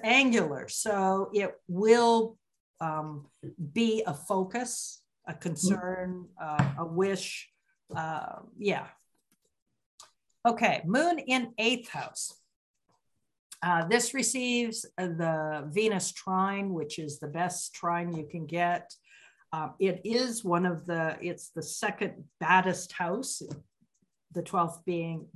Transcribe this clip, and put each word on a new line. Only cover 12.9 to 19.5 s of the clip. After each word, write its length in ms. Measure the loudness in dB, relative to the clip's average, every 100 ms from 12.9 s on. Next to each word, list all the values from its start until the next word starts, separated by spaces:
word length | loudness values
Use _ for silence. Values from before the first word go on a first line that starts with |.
| _ _ _ _ _ -20 -4
Uh, 220 | 2 2 4
this 280 | 2 2
receives, 720 | 0 0 0 2 2 0 -2 -8 -6
uh, 100 | -4
the 600 | 0 0 0 -2 -4 -4
Venus 420 | 0 2 2 -2
trine, 600 | -6 -2 2 2 0 -2
which 260 | -4 -6 -6
is 200 | -8 -8
the 100 | -8
best 460 | -4 -2 -4 -10
trine 380 | -6 -2 0 -2
you 100 | -6 -6
can 180 | -8 -4
get. 440 | 0 2 0 -6 -20 _ -20 -20 _ -10